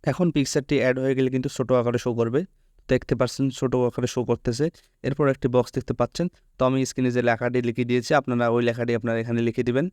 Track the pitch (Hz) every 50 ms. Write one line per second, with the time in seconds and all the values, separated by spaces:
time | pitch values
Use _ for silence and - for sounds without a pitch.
0 | - 151 131 - 180 175 151 151 135 - - 151 135 - 147 135 117 127 127 131
1 | 131 135 135 131 131 127 131 131 127 143 - - 127 120 127 123 117 120 120 120
2 | - 127 117 113 117 113 117 143 185 - _ _ _ _ _ _ _ - 131 127
3 | - - 139 120 131 120 - - 139 135 123 - - 127 123 127 123 120 - -
4 | 123 120 - 127 120 123 120 - _ 127 117 117 147 170 - - _ _ _ _
5 | - 131 139 - 151 139 135 - - 127 120 123 120 - - 135 - - 135 -
6 | 123 120 _ - 170 180 _ _ _ _ _ _ 131 127 131 131 131 127 - -
7 | 131 127 120 123 120 120 117 113 123 123 120 127 120 117 117 - 123 120 123 123
8 | 113 - 160 143 131 - 123 120 120 117 117 120 120 120 113 120 120 120 117 113
9 | - 120 113 117 113 120 117 117 117 117 113 - 123 123 120 131 156 185